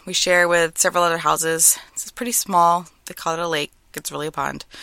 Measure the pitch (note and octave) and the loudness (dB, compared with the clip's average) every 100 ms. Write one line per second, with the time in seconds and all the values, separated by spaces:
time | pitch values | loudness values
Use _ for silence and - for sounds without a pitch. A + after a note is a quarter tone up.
0 | - F#3 F3+ F3+ F3 F3 E3 - F#3 F3 | -6 -2 2 2 4 2 2 0 0 2
1 | E3+ E3 D#3 D#3 D#3+ E3 D#3 - - - | 2 2 0 0 0 2 2 2 -6 -14
2 | - - A#3+ A#3 - F3+ E3+ F3 E3+ _ | -14 -8 -4 -4 0 4 4 4 -2 _
3 | - - E3+ E3 E3+ D#3+ D3 _ _ - | -18 -8 -6 -4 -2 -2 -4 _ _ -14
4 | - D3 D3+ D3+ C#3 C#3 - - | -10 -8 -6 -4 -6 -6 -12 -18